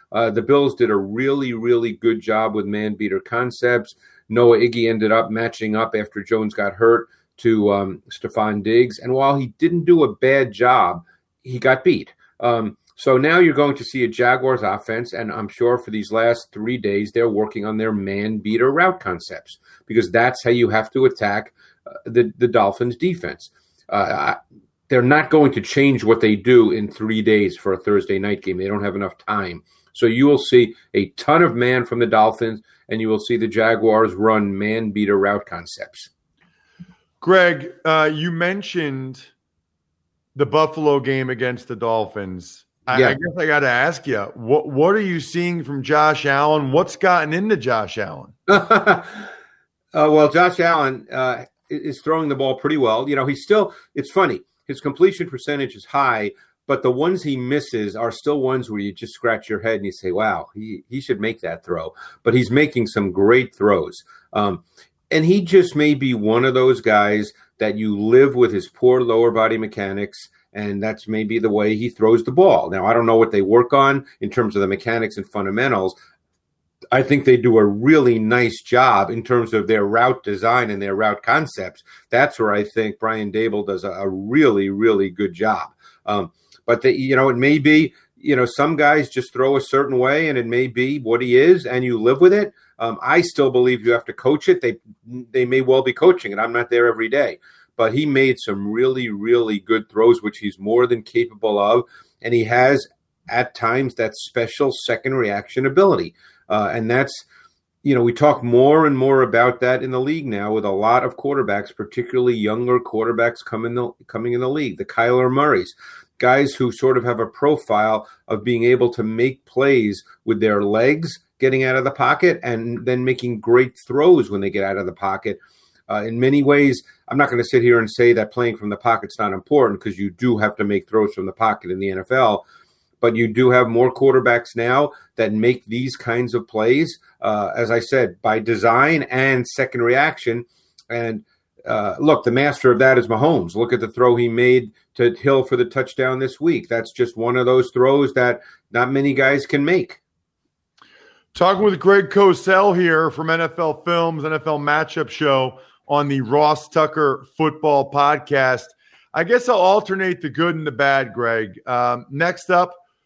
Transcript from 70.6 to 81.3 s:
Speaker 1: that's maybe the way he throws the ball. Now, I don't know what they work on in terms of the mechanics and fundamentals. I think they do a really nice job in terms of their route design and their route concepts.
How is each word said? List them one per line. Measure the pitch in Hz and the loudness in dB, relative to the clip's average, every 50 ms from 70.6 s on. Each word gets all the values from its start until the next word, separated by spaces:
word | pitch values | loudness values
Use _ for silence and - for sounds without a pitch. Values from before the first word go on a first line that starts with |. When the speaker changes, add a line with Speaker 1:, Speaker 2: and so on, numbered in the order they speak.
| 104 104 101 101 104 | -8 -6 -6 -6 -6
Speaker 1:
that's | 110 110 110 - | -6 -8 -8 -8
maybe | 107 110 110 110 101 113 113 | -6 -6 -4 -4 -2 -2 -2
the | 107 110 | 0 0
way | 101 107 104 107 110 | 0 0 0 0 0
he | 107 120 120 | -2 -4 -6
throws | - - 107 110 117 113 117 | -2 2 4 4 4 4 2
the | - 131 | 0 2
ball. | 160 190 185 117 80 - 85 | 4 6 6 6 4 0 -2
Now, | 95 95 90 | -4 -2 0
I | 104 117 | 2 2
don't | 117 117 | 2 2
know | 113 113 | 4 4
what | 113 113 110 | 4 4 4
they | - 101 | 2 0
work | 98 95 110 120 120 123 | 2 4 4 4 4 4
on | 143 139 139 139 139 139 139 - _ - | 4 4 4 4 2 -2 -4 -10 _ -10
in | 120 101 | -10 -6
terms | - 127 113 107 101 | -2 -2 -2 -2 0
of | 101 | -2
the | 98 | -2
mechanics | 92 98 - - 113 113 117 113 104 - | -2 -2 -4 -4 -4 -4 -2 -4 -4 -6
and | 104 92 _ | -10 -12 _
fundamentals. | - 104 98 98 101 113 127 139 117 98 92 95 - _ _ _ _ _ _ _ _ _ _ _ _ _ _ _ _ _ - - | -8 -8 -6 -4 -4 -2 -2 -2 -2 -2 -2 -4 -6 _ _ _ _ _ _ _ _ _ _ _ _ _ _ _ _ _ -6 -2
I | 123 131 | 0 0
think | 135 - 147 143 - | 2 2 0 2 4
they | 131 127 | 4 4
do | 120 110 120 110 | 4 4 4 4
a | 113 104 | 6 4
really | 104 101 104 117 143 160 151 131 123 117 113 | 4 0 0 2 4 4 4 4 2 2 2
nice | 110 110 120 123 120 113 110 - | 0 0 0 0 0 -2 -4 -6
job | - - 123 123 131 127 113 98 98 87 | -6 0 2 4 4 4 4 2 0 -2
in | 117 113 113 | -4 -8 -4
terms | - 123 120 117 113 117 | 0 0 0 0 0 -2
of | 107 95 | -2 0
their | 104 110 107 101 | 0 0 0 0
route | 101 107 113 123 131 131 - - | 0 0 2 2 0 0 -4 -6
design | 104 101 92 104 113 120 127 120 107 | -8 -6 -4 -2 0 0 0 0 -2
and | 104 98 | -6 -6
their | 101 98 98 | -6 -6 -4
route | 98 110 107 104 - - | -2 -2 -2 -2 -4 -2
concepts. | 113 | -2